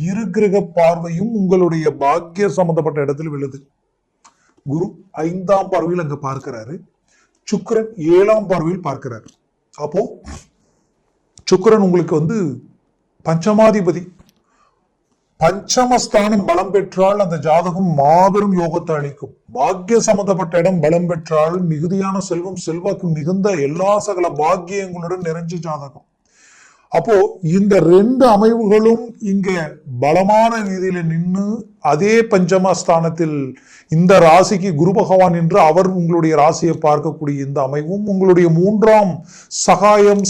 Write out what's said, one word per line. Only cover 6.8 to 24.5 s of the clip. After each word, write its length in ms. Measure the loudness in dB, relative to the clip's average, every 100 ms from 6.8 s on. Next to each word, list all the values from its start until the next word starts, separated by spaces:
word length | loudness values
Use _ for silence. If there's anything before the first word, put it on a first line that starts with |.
| -20 _ _ _ _ _ -8
சுக்கிரன் 440 | -8 -4 -4 -4 -6 2
ஏழாம் 400 | 4 4 2 0
பார்வையில் 380 | -4 -4 -6 -8
பார்க்கிறாரு. 400 | -10 -12 -14 -18 _ _ _ _
அப்போ 280 | -12 -8 -6 -6 -8 -18 -20 _ _ _ _ _ _ _ _ _ _ -2
சுக்கிரன் 380 | 0 4 4 2
உங்களுக்கு 300 | 0 0 -2
வந்து 220 | -2 -2 -4 -8 -16 _ _ _ _ _ -4
பஞ்சமாதிபதி. 760 | -2 0 4 4 2 0 -4 -8 -20 _ _ _ _ _ _ _ _ _ _ _ -2
பஞ்சமஸ்தானம் 1080 | -2 -2 -4 -2 0 0 0 0 0 0 0
பலம் 260 | -2 0
பெற்றால் 500 | -2 -2 0 0 2
அந்த 120 | -2 -2
ஜாதகம் 520 | 0 0 0 -2 -2 2
மாபெரும் 600 | 4 4 4 2 0 0
யோகத்தை 360 | -2 -4 -4 -4
அளிக்கும். 380 | -6 -10 -18 _ _
பாக்கிய 440 | -4 -2 -2 0 0
சம்பந்தப்பட்ட 540 | 2 0 0 -2 -2 0
இடம் 220 | 0 0
பலம் 260 | 0 0 0
பெற்றால் 480 | -4 -4 0 0 0
மிகுதியான 520 | -2 -2 -4 -4 -4 -4
செல்வம், 400 | -4 -6 -6 -10
செல்வாக்கு 480 | -8 -6 -4 -4 -4
மிகுந்த 420 | -4 -4 -2 -2 -2
எல்லா 320 | -2 -2 0 0
சகல 300 | -2 -4 -4 -2
பாக்கியங்களுடன் 880 | -2